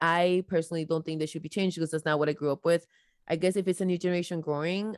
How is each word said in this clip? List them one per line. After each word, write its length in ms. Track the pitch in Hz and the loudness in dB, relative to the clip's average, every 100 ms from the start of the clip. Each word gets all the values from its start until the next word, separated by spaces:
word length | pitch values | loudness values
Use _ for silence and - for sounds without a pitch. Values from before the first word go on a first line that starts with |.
I 420 | 165 170 180 180 185 | 2 4 4 2 2
personally 380 | 175 160 165 156 | -2 0 -4 -2
don't 200 | 160 160 | -2 -2
think 140 | 156 | -4
they 60 | 151 | -4
should 160 | 160 | -6
be 60 | - | -6
changed 260 | 208 190 170 | 0 0 0
because 140 | 160 | -2
that's 140 | 160 156 | -2 0
not 140 | 151 | 2
what 100 | 151 | 2
I 40 | |
grew 180 | 147 147 | 0 -2
up 140 | 139 165 | 0 2
with. 200 | 170 - _ _ _ - | 2 0 _ _ _ -6
I 80 | 165 | 0
guess 200 | 180 190 | 0 2
if 120 | 185 | 0
it's 140 | 175 | 0
a 40 | 190 | 0
new 120 | 175 | 0
generation 440 | 180 175 175 170 | 0 -2 -2 -4
growing 540 | 151 147 165 190 214 | -4 -2 -2 -4 -6